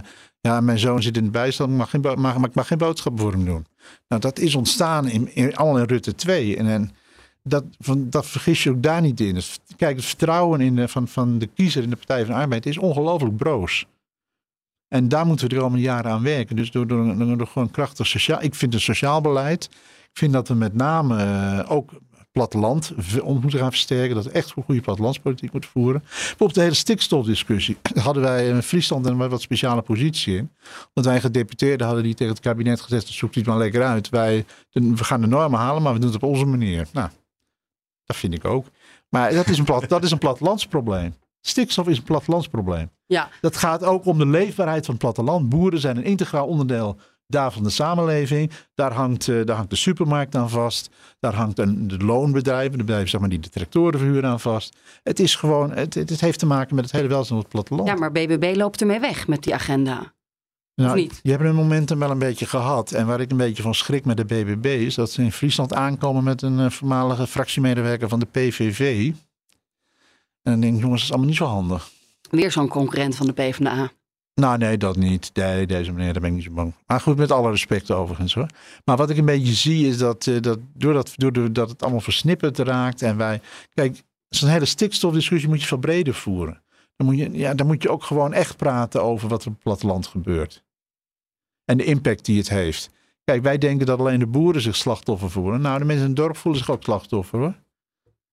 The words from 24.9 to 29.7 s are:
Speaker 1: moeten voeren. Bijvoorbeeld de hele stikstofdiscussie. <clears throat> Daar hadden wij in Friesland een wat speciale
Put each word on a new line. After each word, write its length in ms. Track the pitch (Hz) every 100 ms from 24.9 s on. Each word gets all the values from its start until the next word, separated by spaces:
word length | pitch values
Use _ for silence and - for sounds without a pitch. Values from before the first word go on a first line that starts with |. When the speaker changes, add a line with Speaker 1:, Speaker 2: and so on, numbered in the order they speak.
| 101 113 135 139 131 127
Speaker 1:
moeten 180 | 139 -
voeren. 320 | 127 123 139 -
Bijvoorbeeld 460 | - - - 208
de 60 | 151
hele 140 | 170
stikstofdiscussie. 1000 | 147 - 214 - 151 110 107 - 107 104 107 -
<clears throat> 80 |
Daar 100 | -
hadden 180 | 117 139
wij 260 | 131 127 123
in 140 | 123
Friesland 440 | - 175 - 143 127
een 220 | 123 127
wat 120 | 123
speciale 420 | - 127 131